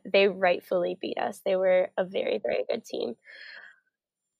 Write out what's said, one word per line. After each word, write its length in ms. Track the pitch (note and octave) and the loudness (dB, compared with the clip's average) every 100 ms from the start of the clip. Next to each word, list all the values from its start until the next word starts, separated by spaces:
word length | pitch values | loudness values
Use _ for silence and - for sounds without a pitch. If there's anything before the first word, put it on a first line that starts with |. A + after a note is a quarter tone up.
| - | 2
they 220 | G3 G3+ | 4 4
rightfully 680 | F#3 F#3 F3 - F#3 F3 F#3 | 4 2 0 0 -2 -2 -4
beat 160 | - - | -6 -4
us. 240 | - G#3+ | -4 -4
They 140 | - F#3+ | -2 0
were 320 | F#3 F#3 F#3 - | 4 4 2 -2
a 80 | F#3 | -4
very, 340 | G3 - - | -2 -2 -2
very 220 | G3+ - - | -2 -2 -2
good 160 | A#3 - | -6 -6
team. 300 | - - A3+ - - - - - - _ _ _ _ _ _ | -6 -6 -8 -14 -20 -20 -20 -20 -20 _ _ _ _ _ _